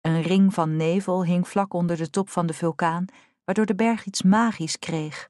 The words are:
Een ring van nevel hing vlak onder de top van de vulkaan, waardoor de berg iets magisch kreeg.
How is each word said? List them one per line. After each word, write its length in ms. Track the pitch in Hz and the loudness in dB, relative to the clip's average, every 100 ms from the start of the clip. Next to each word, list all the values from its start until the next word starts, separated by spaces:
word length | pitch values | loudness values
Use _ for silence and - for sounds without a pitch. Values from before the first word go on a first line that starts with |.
Een 220 | 165 165 | 0 0
ring 320 | 160 190 196 | 2 4 4
van 220 | 185 160 156 | 4 0 0
nevel 480 | 160 185 190 185 | 0 0 0 -2
hing 240 | 170 175 175 | 2 0 0
vlak 240 | 202 196 | -2 -2
onder 240 | 175 175 165 | -2 -2 -2
de 140 | 160 | -2
top 180 | 196 196 | -2 -2
van 180 | - 170 | -2 -2
de 80 | |
vulkaan, 500 | 156 170 156 170 165 185 - _ _ | -2 -4 0 -2 0 -6 -10 _ _
waardoor 220 | - 196 214 | -4 0 0
de 80 | |
berg 300 | 202 226 226 | 2 0 0
iets 180 | - - | -4 0
magisch 560 | 185 214 233 202 160 - | 4 4 2 0 -6 -6
kreeg. 500 | - 160 151 143 - | -6 -6 -6 -10 -18